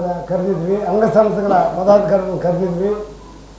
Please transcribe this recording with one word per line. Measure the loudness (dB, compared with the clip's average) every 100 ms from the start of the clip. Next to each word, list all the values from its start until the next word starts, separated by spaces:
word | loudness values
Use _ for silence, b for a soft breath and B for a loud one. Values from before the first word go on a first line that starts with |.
| -4 -6 -4
ಕರೆದಿದ್ವಿ, | -2 -2 -2 0 -2
ಅಂಗಸಂಸ್ಥೆಗಳ | 0 0 2 4 2 0 0
ಪದಾಧಿಕಾರಿಗಳನ್ನ | 2 2 0 4 4 4 0 0 -4
ಕರೆದಿದ್ವಿ. | -2 -2 -2 -2 -2 -4 -8 -16 -20 -20 -20